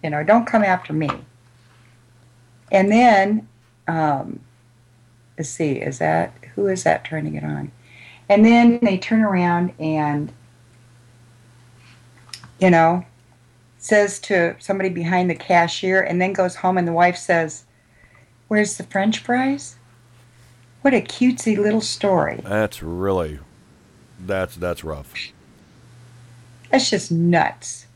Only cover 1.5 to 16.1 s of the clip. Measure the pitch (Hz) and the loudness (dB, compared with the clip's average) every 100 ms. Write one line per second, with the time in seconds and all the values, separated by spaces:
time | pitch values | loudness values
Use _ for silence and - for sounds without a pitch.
1.5 | _ _ _ _ _ _ _ _ _ _ | _ _ _ _ _ _ _ _ _ _
2.5 | _ _ 196 196 220 247 202 196 214 - | _ _ 0 4 4 6 6 2 -2 -6
3.5 | _ _ _ - 165 156 139 - - _ | _ _ _ -6 -2 0 -2 -6 -14 _
4.5 | _ _ _ _ _ _ _ _ - 156 | _ _ _ _ _ _ _ _ -12 -12
5.5 | - 156 135 - 135 160 160 170 - - | -4 -2 -2 -6 -4 -2 0 -2 -8 -16
6.5 | - 202 185 - - - 160 151 151 151 | -4 -4 0 0 0 -2 -8 -6 -8 -8
7.5 | 147 143 - _ - - - _ 202 220 | -8 -10 -16 _ -20 -20 -20 _ 4 6
8.5 | 233 240 240 226 185 - 220 214 185 175 | 8 6 4 0 -2 -2 0 2 0 0
9.5 | 175 180 - 156 156 151 147 151 - _ | 0 -2 -4 -4 -2 -2 -4 -6 -12 _
10.5 | _ _ _ _ _ _ _ _ _ _ | _ _ _ _ _ _ _ _ _ _
11.5 | _ _ _ - - - _ - - - | _ _ _ -20 -20 -20 _ -20 -20 -20
12.5 | - 185 170 165 180 - _ _ _ _ | 0 4 6 4 2 -4 _ _ _ _
13.5 | _ _ _ - 214 202 190 - 190 170 | _ _ _ 0 2 2 -4 -2 0 0
14.5 | - - 196 190 175 165 180 180 165 - | -4 -6 -4 -2 -4 -2 0 0 -4 0
15.5 | 175 170 - 190 185 - | 2 2 -2 0 0 0